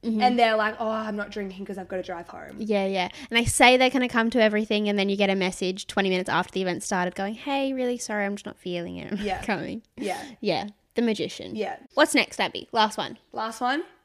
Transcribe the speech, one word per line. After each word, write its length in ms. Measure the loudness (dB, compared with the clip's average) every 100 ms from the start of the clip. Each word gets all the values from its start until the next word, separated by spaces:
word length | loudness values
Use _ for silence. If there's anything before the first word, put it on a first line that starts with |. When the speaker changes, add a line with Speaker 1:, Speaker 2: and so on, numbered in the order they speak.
Speaker 1:
Mm-hmm. 160 | -2 2
Speaker 2:
And 180 | 4 6
they're 160 | 4 4
like, 220 | 0 0
"Oh, 100 | -4
I'm 260 | -2 -4 -6
not 140 | -6
drinking 340 | -6 -8 -10
'cause 140 | -10 -10
I've 100 | -6
gotta 140 | -6
drive 260 | -6 -8 -10
home." 280 | -16 -14 -10
Speaker 1:
Yeah, 300 | 0 0 2
yeah. 220 | 0 -2 -6 -2
And 80 | 0
they 80 | 2
say 320 | 8 8 10
they're 140 | 6
gonna 180 | 4 2
come 220 | 2 2
to 100 | 6
everything, 480 | 4 4 0 0 2
and 80 | 2
then 120 | 2
you 60 | 2
get 140 | 2
a 60 | 2
message 500 | 0 -2 -4 -4 -4
twenty 240 | 0 2
minutes 180 | 2 2
after 240 | 0 0
the 100 | -2
event 180 | -2 -4
started 320 | -2 -2 -2
going, 220 | -2 -6 -6
"Hey, 360 | -4 -2 -2
really 280 | -2 -2 -4
sorry, 260 | -4 -2 -2
I'm 100 | -4
just 120 | -10
not 100 | -12
feeling 400 | -8 -6 -6 -10
it. 140 | -6
I'm 60 | -4
not 60 | -4
Speaker 2:
Yeah. 160 | -4
Speaker 1:
coming." 400 | -2 -4 -4 -10 _ -10
Speaker 2:
Yeah. 200 | -6 -6 -10 -8
Speaker 1:
Yeah, 280 | -4 -2 -4 -14 _ -2
the 80 |
magician. 520 | 0 0 -4 -8 -12 -6
Speaker 2:
Yeah. 200 | -6 -8 -8
Speaker 1:
What's 220 | 2 4 4
next, 240 | 0 -2
Abby? 280 | -4 -4 -6
Last 260 | 0 0 0
one. 220 | -8 -10 _
Speaker 2:
Last 300 | -8 -8 -4
one. 220 | -2 -2 -4 _